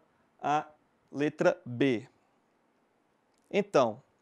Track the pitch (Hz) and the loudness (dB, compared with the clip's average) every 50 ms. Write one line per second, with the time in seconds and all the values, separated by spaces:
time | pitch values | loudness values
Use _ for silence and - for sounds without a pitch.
0 | _ _ _ _ _ _ _ _ - 139 147 151 - - - _ _ _ _ _ | _ _ _ _ _ _ _ _ -4 -2 -2 -2 -4 -6 -20 _ _ _ _ _
1 | _ _ - 135 143 147 143 - 170 180 - - _ 123 123 120 139 139 120 107 | _ _ -6 -4 -4 -4 -2 0 0 0 0 0 _ -12 -2 0 0 0 0 -2
2 | 127 - _ _ _ _ _ _ _ _ _ _ _ _ _ _ _ _ _ _ | -6 -14 _ _ _ _ _ _ _ _ _ _ _ _ _ _ _ _ _ _
3 | _ _ _ _ _ _ _ _ _ _ - 196 202 202 - 151 127 113 107 131 | _ _ _ _ _ _ _ _ _ _ -2 -2 -2 2 2 2 2 2 -2 -10
4 | _ _ _ _ | _ _ _ _